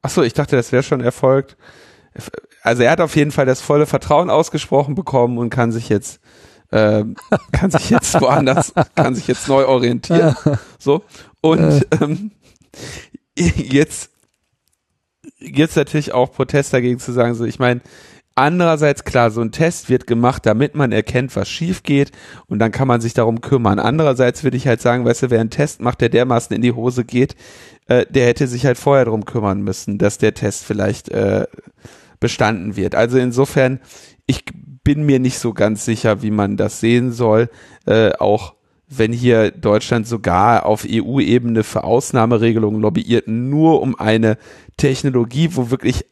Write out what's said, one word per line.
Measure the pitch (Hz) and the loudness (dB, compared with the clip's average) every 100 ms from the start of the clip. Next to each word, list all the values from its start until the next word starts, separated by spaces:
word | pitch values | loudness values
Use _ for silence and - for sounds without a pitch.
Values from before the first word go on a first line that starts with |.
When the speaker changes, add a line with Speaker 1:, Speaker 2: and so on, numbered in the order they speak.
Speaker 1:
Ach | 135 | -2
so, | - | 0
ich | 117 | 0
dachte, | - 143 135 | 0 0 0
das | - | 2
wäre | 127 | -2
schon | - 135 | 0 -2
erfolgt. | 120 - 131 135 135 _ - - - _ _ - - - _ _ | -2 0 2 2 -2 _ -20 -20 -20 _ _ -20 -18 -18 _ _
Also | 113 120 | -2 2
er | 120 | 4
hat | 165 | 4
auf | 165 | 2
jeden | 156 147 | 2 0
Fall | 139 131 | 2 0
das | 123 | 0
volle | - 147 151 | 0 2 2
Vertrauen | 143 - 147 180 | -2 2 2 4
ausgesprochen | 151 170 151 - 135 143 143 | 0 0 -4 -2 0 0 -4
bekommen | 165 135 120 120 | -2 0 0 0
und | 117 | -2
kann | 120 117 | 0 -2
sich | 113 117 | -2 -2
jetzt, | 101 - - _ _ - _ _ | -2 -2 -20 _ _ -20 _ _
ähm, | 110 107 107 107 - - | 2 2 2 -2 -8 -4
<laughs> | 202 - | -4 -2
kann | - 190 | -2 0
sich | 147 - | 0 2
jetzt | 226 - 170 | 0 2 0
woanders, | 131 147 135 127 - - - | 2 2 2 0 0 -2 -2
kann | - 143 | 0 0
sich | 123 - | -2 -4
jetzt | 131 - | -4 0
neu | 135 135 | 2 4
orientieren. | 131 120 120 - 165 160 127 | 2 0 -2 0 2 2 2
Speaker 2:
<laughs> | 151 135 - _ | -2 -2 -6 _
Speaker 1:
So. | 135 156 _ - - _ | 0 0 _ -20 -20 _
Und, | 160 165 | 2 4
Speaker 2:
Äh. | 160 143 - 156 | 4 4 2 0
Speaker 1:
ähm, | 151 175 208 _ _ _ _ - - - - - _ - | 0 -4 -8 _ _ _ _ -18 -16 -16 -20 -20 _ -2
jetzt, | 170 - 143 135 151 - - _ _ _ _ _ _ _ _ _ _ _ - _ | 0 0 0 2 2 -2 -16 _ _ _ _ _ _ _ _ _ _ _ -20 _
jetzt | 160 139 165 170 | -6 -2 0 0
natürlich | 139 151 147 | 0 -4 -2
auch | 123 127 | -2 -2
Protest | - 131 143 139 | -2 -2 0 0
dagegen | 131 123 123 | -2 0 -4
zu | 127 | -4
sagen, | 123 117 | -2 0
so, | 117 | -2
ich | 113 - | -6 0
meine, | 123 123 - - - - _ | 0 0 -6 -20 -20 -20 _
andererseits, | - 139 180 170 156 151 139 | 0 0 2 2 2 2 0
klar, | - 131 117 | -2 2 2
so | 110 | 0
ein | 113 | -4
Test | - 165 - - | -2 -2 -2 -2
wird | 127 - | -2 0
gemacht, | 117 123 135 113 | 0 2 0 0
damit | 107 143 | 0 0
man | 151 131 | 0 0
erkennt, | 104 - 123 135 - | 0 0 -4 -4 -6
was | 101 | -6
schief | - 165 185 | -6 -4 -4
geht | - 143 - - - - _ | 0 0 0 -6 -20 -20 _
und | 107 | -2
dann | 113 | 0
kann | 104 131 | 0 0
man | 120 | 0
sich | 113 | 0
darum | - 117 113 | 0 0 -2
kümmern. | - 135 110 101 | -2 0 2 0
Andererseits | 113 156 151 127 123 - | 0 0 0 2 0 0
würde | 143 127 | -4 -2
ich | 131 | -2
halt | 113 | 0
sagen, | 123 123 | 0 0
weißt | 120 120 | 0 0
du, | 127 | 0
wer | 117 | 0
einen | 113 | 0
Test | - 151 - | -2 -4 -2
macht, | 120 - | -6 -2
der | 117 | 0
dermaßen | 117 127 117 - | 2 2 0 -2
in | 110 | -2
die | 123 | 0
Hose | 120 120 123 | 0 -4 -4
geht, | 113 - 117 - - - - _ - | -4 0 -2 -4 -20 -20 -20 _ 0
äh, | 123 - | 0 2
der | 135 120 | 2 2
hätte | 117 135 | 0 -2
sich | 120 131 | 0 -2
halt | 120 | 0
vorher | - 139 | 2 2
darum | 120 110 | 2 -2
kümmern | 104 120 104 98 | -4 -4 -2 -2
müssen, | 101 95 - 101 | -4 -6 -8 -2
dass | 101 - | -2 2
der | 110 | -2
Test | - 104 - | 0 -6 -6
vielleicht, | - 107 98 - - | -8 -4 -2 -4 -6
äh, | 104 104 101 - - - _ - - _ _ | -2 0 0 -4 -10 -20 _ -20 -20 _ _
bestanden | 117 - 110 107 98 98 | -6 0 -2 -2 -8 -4
wird. | 90 | -2
Also | - 117 131 | 0 2 2
insofern, | 127 120 139 147 131 131 _ - - _ - | 0 0 0 2 0 -2 _ -20 -20 _ -6
ich | - - - - 131 | -6 -6 -20 -20 -6
bin | - 143 | -2 0
mir | 147 135 | 2 2
nicht | 127 - | 2 -2
so | 120 | -6
ganz | 107 107 107 | 0 -2 0
sicher, | - 107 117 101 | -4 -2 0 0
wie | 107 | -2
man | 104 101 101 | 0 -2 -2
das | 101 - | -4 -2
sehen | 113 120 123 | 0 2 0
soll, | 117 117 110 117 - - - | -2 2 2 0 -6 -20 -12
äh, | - 110 107 | 0 2 2
auch | - 101 107 - _ _ _ _ | 2 0 0 -4 _ _ _ _
wenn | 131 110 | -2 -2
hier | 120 123 113 107 | 2 2 4 2
Deutschland | - 107 104 - 120 110 | 0 0 0 0 -4 -2
sogar | 117 - 90 107 113 | -6 -2 2 4 2
auf | - 107 - | 2 -2 -2
E-U-Ebene | 113 104 139 - 120 120 110 | -4 -2 -2 2 2 2 -2
für | 107 - | -2 -4
Ausnahmeregelungen | - 117 - 131 113 117 117 113 107 107 | 0 0 0 0 2 2 2 2 0 0
lobbyiert, | 107 90 107 117 - | 0 -2 0 -2 0
nur | 113 127 147 160 156 | -6 -2 2 4 4
um | 131 120 | 0 -2
eine | 107 113 113 107 - - - - | 0 2 2 0 -8 -20 -20 -2
Technologie, | 143 131 143 127 117 120 165 | 0 0 0 0 -2 0 -2
wo | 175 120 | -2 -4
wirklich | 131 127 120 - | -2 -2 -2 -8